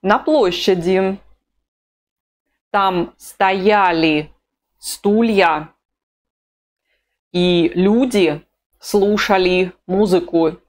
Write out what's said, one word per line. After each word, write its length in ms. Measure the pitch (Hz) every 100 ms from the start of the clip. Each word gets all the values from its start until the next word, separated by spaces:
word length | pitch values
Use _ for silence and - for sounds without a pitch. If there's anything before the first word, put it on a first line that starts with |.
На 180 | 190 226
площади. 1000 | - 302 196 180 - 185 165 185 190 196 _ _ _ _ _ _ _ _ _ _ _ _ _ _ _
Там 440 | 202 196 180 170 _
стояли 1120 | - - 190 190 190 208 185 165 160 151 151 _ _ _ _ _
стулья, 960 | - - 202 208 233 202 175 151 156 _ _ _ _ _ _ _ _ _ _ _ _ _ _ _ _
и 400 | 175 180 175 165
люди 720 | 175 190 226 262 269 170 147 _ _ _ _
слушали 920 | - 208 202 208 - 190 185 180 185 - -
музыку. 720 | 190 208 180 175 170 165 165